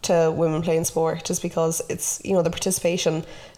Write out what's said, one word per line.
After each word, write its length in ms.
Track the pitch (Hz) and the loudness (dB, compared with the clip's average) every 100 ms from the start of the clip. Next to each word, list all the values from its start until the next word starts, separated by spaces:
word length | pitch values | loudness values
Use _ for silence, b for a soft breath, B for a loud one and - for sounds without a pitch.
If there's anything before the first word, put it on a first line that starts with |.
to 280 | - 175 160 | 2 4 4
women 280 | 156 165 156 | 4 2 2
playing 240 | 165 160 165 | 0 0 0
sport, 400 | - 160 165 - | 0 0 -2 -4
just 160 | 180 | -4
because 400 | 180 165 165 165 - | -4 0 0 0 -4
it's, 320 | - - - | -6 -4 -6
you 80 | - | 0
know, 100 | 190 | 2
the 80 | 170 | 2
participation, 760 | 175 - 185 175 175 180 160 - B B | 0 -2 0 0 2 0 0 -6 B B